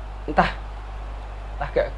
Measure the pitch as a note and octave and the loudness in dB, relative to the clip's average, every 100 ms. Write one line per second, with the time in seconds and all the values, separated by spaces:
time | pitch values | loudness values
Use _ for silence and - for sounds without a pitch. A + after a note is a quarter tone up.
0 | - - - D3 E3 - - - - - | -6 -6 4 6 6 2 -6 -6 -6 -6
1 | - - - - - - C#3 D#3 - | -6 -6 -6 -6 -6 -2 2 2 2